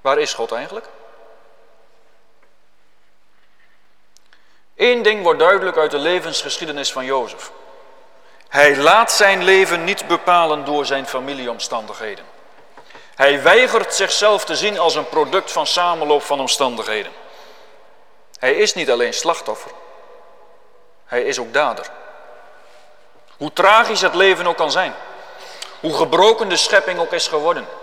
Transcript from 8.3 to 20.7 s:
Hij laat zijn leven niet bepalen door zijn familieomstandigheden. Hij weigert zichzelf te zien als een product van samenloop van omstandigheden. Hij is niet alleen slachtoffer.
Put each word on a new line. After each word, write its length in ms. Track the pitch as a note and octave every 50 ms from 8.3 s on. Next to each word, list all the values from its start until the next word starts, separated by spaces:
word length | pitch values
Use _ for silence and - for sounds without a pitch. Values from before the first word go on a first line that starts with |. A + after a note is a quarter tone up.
| - - - -
Hij 280 | - C#3 D3 D3 C#3+
laat 360 | C3+ C#3+ D#3+ F#3 A3 A#3 A3+ -
zijn 320 | - G#3 G3 G3 F#3+ F3+
leven 400 | F#3 F#3+ F#3+ F#3+ F#3 E3+ E3+ E3
niet 220 | F3+ G3+ - -
bepalen 580 | - F3 E3 - F#3 F3+ F3 E3+ D#3+ D3+ D3 C#3+
door 220 | C#3 D3 D3 C#3
zijn 200 | C3 C#3 C3+ C3
familieomstandigheden. 1160 | - - C3 B2+ C3+ C#3+ C3+ B2+ A#2+ A#2 A#2 - - C3 A#2 A2 G#2+ G#2 - A2 G#2+ G2 F2 E2 - - - - - - - - - - - - - - - - - - -
Hij 240 | C3+ C#3+ C#3+ C#3+ C3
weigert 520 | D#3+ F#3 A#3 B3+ B3 - A#3 G3 - -
zichzelf 500 | - G3 F3+ - - G#3 G#3+ G#3 G3 -
te 120 | - D#3+
zien 220 | C3+ E3 G#3+ G#3 F3+
als 160 | E3+ E3 D3+
een 140 | D3+ D3 -
product 440 | - D#3+ D3+ C3 C#3+ F#3+ F#3 - -
van 140 | E3+ D3+
samenloop 560 | C#3 - F3+ F3 F3 F3 E3 D#3 D3+ D3+ C#3+ C#3
van 180 | - C#3+ C#3
omstandigheden. 720 | C3+ B2 - - C#3 B2+ A#2+ A2+ G#2 G#2 A2 G#2+ G2 E2+ - - - - - - - - - - - - - - - - - - - - - - - - - -
Hij 160 | - B2+ C#3+
is 200 | E3 G#3 G#3 -
niet 160 | F#3+ D#3 C#3
alleen 240 | B2 A#2+ B2 A#2 G#2+
slachtoffer. 560 | - - E3 E3 - - - G#2 - - - - - - - - - - - - - - - - - - - - - - -